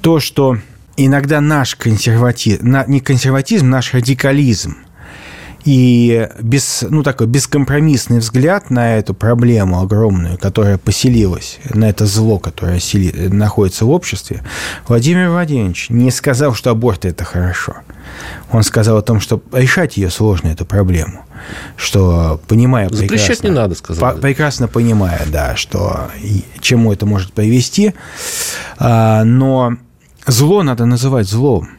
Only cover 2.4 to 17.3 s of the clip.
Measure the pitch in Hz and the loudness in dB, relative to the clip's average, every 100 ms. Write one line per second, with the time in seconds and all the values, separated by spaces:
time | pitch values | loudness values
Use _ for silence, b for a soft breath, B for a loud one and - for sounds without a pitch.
2.4 | 113 101 120 135 127 139 127 131 135 135 | 0 0 2 0 2 -2 0 0 2 0
3.4 | 135 220 131 131 120 127 120 131 139 139 | 0 2 2 0 0 -2 0 0 0 2
4.4 | 139 104 82 76 - B B B B B | 2 0 -4 -12 -18 B B B B B
5.4 | B B - 131 127 120 120 113 113 - | B B 0 4 4 4 4 2 -2 -6
6.4 | 113 135 - - - 156 143 127 117 135 | -2 -2 -2 -6 -2 0 0 -2 0 0
7.4 | - 147 135 143 156 135 - 120 113 127 | 0 -2 0 2 2 0 0 -2 0 0
8.4 | 147 196 - 123 117 113 101 95 110 123 | 2 0 -2 0 2 0 -2 -2 0 2
9.4 | 120 113 95 90 95 104 110 95 85 90 | 4 2 2 0 0 2 2 0 -2 -4
10.4 | 98 95 101 98 - 101 131 120 98 85 | -2 0 2 2 0 0 2 2 2 -2
11.4 | - - - 107 107 98 104 104 110 101 | -8 -14 -4 0 2 2 0 2 0 0
12.4 | - - 87 87 - 104 90 - 92 98 | -4 -6 -2 -2 -2 0 0 -2 -2 0
13.4 | 104 - 98 - 113 175 - - - - | 0 2 0 0 0 0 -2 -10 -10 -12
14.4 | B B B B - 117 127 180 180 170 | B B B B 0 0 2 2 2 0
15.4 | 170 139 98 87 - 117 127 123 - 123 | 0 -2 -2 -4 -2 2 2 0 -2 0
16.4 | 147 110 131 113 120 95 95 85 90 | 0 0 -2 0 0 -2 -4 -6 -6